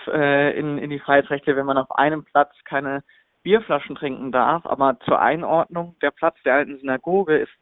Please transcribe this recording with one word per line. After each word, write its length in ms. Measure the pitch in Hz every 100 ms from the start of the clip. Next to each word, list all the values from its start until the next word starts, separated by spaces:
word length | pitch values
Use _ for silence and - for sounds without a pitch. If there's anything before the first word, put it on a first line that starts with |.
| -
äh, 500 | 156 143 143 143 -
in, 200 | 151 143
in 120 | 147
die 100 | 143
Freiheitsrechte, 560 | - 139 139 139 - 135
wenn 100 | 139
man 120 | 135
auf 120 | 131
einem 320 | - 147 156
Platz 280 | - 143 143 _
keine 380 | - 139 139 139 - _ _ _
Bierflaschen 540 | 175 214 214 143 - 139
trinken 360 | 147 131 131
darf. 340 | 123 120 165 -
Aber 320 | - 135 127
zur 200 | - 143
Einordnung, 760 | 113 156 113 160 - 170 175 -
der 80 | 143
Platz 260 | - 165 -
der 100 | 135
Alten 240 | 131 139 139
Synagoge 600 | 135 131 - 196 175 151
ist 140 | - _